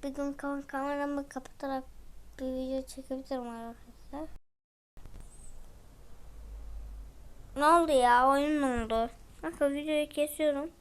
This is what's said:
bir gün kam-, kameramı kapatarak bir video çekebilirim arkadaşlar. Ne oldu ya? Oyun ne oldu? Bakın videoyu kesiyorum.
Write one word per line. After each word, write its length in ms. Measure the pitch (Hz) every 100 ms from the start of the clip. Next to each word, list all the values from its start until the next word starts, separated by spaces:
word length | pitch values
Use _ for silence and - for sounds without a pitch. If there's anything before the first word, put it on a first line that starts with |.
bir 60 | 277
gün 240 | 277 285
kam-, 340 | 277 285 277 277
kameramı 600 | 269 277 285 285 285 277
kapatarak 560 | - - - 269 269 262 - - - - -
bir 60 |
video 380 | 262 262 262 262
çekebilirim 680 | 262 - 262 262 269 262 240
arkadaşlar. 800 | 233 226 240 - - - 277 311 - - _ _ _ _ - - - - - - - - - - - - - - - - - - - - - - - - - - -
Ne 100 | 294
oldu 260 | 339 330
ya? 360 | 262 247 240 262
Oyun 340 | 277 294 302
ne 220 | 269 247
oldu? 260 | 220 226 233 - - -
Bakın 320 | 311 330 285
videoyu 340 | 285 302 302 294
kesiyorum. 600 | - 294 302 311 277 320 -